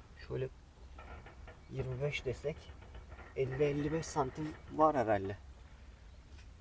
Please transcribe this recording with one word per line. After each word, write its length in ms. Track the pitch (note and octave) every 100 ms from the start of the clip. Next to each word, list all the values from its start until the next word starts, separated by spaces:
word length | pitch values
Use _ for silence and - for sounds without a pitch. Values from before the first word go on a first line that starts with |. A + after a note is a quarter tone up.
| - - -
Şöyle 200 | B2+ C3 - - - - - - - - - - - -
yirmi 320 | B2+ C3 B2
beş 220 | D3 C#3
desek 320 | C3+ A#2+ C#3+ D#3+ - - - - - - - -
elli 280 | C3 C3
elli 280 | D3 C#3+ D3
beş 140 | D#3+ D#3
santim 460 | D#3+ C#3 - D#3 D#3 - C#3+
var 200 | D#3 C#3+
herhalde. 400 | A2 G2+ G2 G#2 - - - - - - - - - - - -